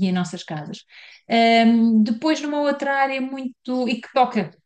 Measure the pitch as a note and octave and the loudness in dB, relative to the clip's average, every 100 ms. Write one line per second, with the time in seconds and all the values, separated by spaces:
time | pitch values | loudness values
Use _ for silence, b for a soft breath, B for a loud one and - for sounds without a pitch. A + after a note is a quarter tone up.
0 | F#3 F#3 F3+ F3+ - D#3 D3+ - _ B | -2 -2 -4 -8 -12 -12 -12 -16 _ B
1 | B B - A3+ A3+ A3+ A3+ A#3 A3+ A3 | B B -2 2 4 6 6 4 4 4
2 | G#3+ A3+ D#4 D4+ D4 D4 C#4+ C#4+ C#4 C#4 | 2 0 -2 -2 -2 -2 -2 -2 -2 0
3 | C4+ C4+ C4 C4+ C4 - - B3+ B3 A#3 | 0 -2 -6 -8 -10 -12 -6 -4 -2 -4
4 | - C4+ B3 G#3+ F3 _ | -2 0 2 0 -6 _